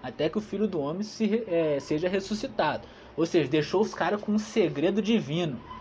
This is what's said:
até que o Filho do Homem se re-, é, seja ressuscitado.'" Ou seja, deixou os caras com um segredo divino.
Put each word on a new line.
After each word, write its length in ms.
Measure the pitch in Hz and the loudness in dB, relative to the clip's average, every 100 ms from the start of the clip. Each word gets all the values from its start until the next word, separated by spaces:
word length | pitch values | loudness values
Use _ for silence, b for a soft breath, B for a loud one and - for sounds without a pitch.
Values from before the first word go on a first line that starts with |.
até 260 | 135 - 156 | -10 -2 -2
que 80 | 208 | -2
o 60 | |
Filho 260 | 208 202 214 | -4 -2 -2
do 120 | 180 | -2
Homem 220 | 139 175 | -4 -4
se 220 | 208 - | -6 -2
re-, 200 | 220 220 226 | 0 0 0
é, 340 | 170 156 143 | 2 2 0
seja 300 | - 151 180 | 0 -2 0
ressuscitado.'" 760 | 196 190 214 269 - 156 127 - B B - | -2 -2 -4 -4 -2 0 -2 -6 B B -2
Ou 80 | |
seja, 240 | 165 175 139 | 2 2 4
deixou 320 | 156 151 190 | 2 2 2
os 140 | 208 | 2
caras 260 | - 170 202 | 0 0 0
com 120 | - | 0
um 60 | 208 | -2
segredo 600 | 214 233 175 131 165 196 | 0 2 2 2 2 2
divino. 580 | 202 226 135 156 175 120 - - | 2 2 2 -2 -2 -4 -10 -16